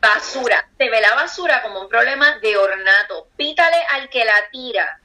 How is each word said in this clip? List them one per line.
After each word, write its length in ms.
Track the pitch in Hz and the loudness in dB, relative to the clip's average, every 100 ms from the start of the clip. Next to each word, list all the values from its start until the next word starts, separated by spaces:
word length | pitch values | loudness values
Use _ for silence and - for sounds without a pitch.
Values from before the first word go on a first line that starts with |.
Basura, 640 | 220 214 - 269 247 202 - _ | 4 2 -2 -6 -2 -2 -2 _
se 140 | 220 | 0
ve 120 | 226 | 2
la 120 | 208 | 2
basura 480 | 240 339 - 349 262 | 2 -2 -4 -2 -2
como 200 | 226 196 | -2 -10
un 80 | 196 | -4
problema 500 | 226 247 277 285 302 | 0 0 2 0 2
de 180 | 214 208 | -2 2
ornato. 680 | 196 190 190 196 202 175 - _ | 0 0 2 2 2 -8 -14 _
Pítale 400 | 240 208 330 339 339 | -8 2 2 2 0
al 180 | 277 262 | -4 -4
que 160 | 254 220 | -2 2
la 240 | 208 208 | 2 0
tira 500 | 254 254 196 165 - | -10 -6 -4 -4 -8